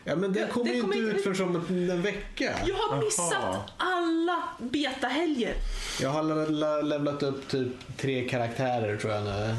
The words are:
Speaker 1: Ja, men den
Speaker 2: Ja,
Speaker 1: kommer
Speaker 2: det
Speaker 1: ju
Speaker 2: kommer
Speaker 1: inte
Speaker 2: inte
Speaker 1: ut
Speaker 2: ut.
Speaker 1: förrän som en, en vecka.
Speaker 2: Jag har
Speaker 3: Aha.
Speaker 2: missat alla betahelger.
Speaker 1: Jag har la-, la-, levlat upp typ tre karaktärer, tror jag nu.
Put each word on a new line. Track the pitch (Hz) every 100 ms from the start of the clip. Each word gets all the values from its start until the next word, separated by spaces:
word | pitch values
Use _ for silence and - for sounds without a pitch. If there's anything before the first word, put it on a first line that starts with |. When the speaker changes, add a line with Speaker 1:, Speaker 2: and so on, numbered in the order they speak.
Speaker 1:
Ja, | - 156
men | 196
den | 202
Speaker 2:
Ja, | 214
Speaker 1:
kommer | 240 240
Speaker 2:
det | 247
Speaker 1:
ju |
Speaker 2:
kommer | 202 220
Speaker 1:
inte | 220
Speaker 2:
inte | 196
Speaker 1:
ut | 202
Speaker 2:
ut. | 185
Speaker 1:
förrän | 180 175 165
som | 180
en, | 175
en | 175
vecka. | 202 196 - - 269 - 330
Speaker 2:
Jag | 403
har | 440
Speaker 3:
Aha. | -
Speaker 2:
missat | 427 427 339 392 190 185 - -
alla | 359 359 339 330 339 349 339 -
betahelger. | 240 294 277 262 247 277 339 269 190 - - - - -
Speaker 1:
Jag | 135
har | 151
la-, | 156 156 156
la-, | 151 151 151
levlat | 147 147 143 143
upp | 139 139 -
typ | 135 127 - - 120
tre | 135 131 123
karaktärer, | 127 117 120 131 123 107 104
tror | 110
jag | 104
nu. | 104 101 110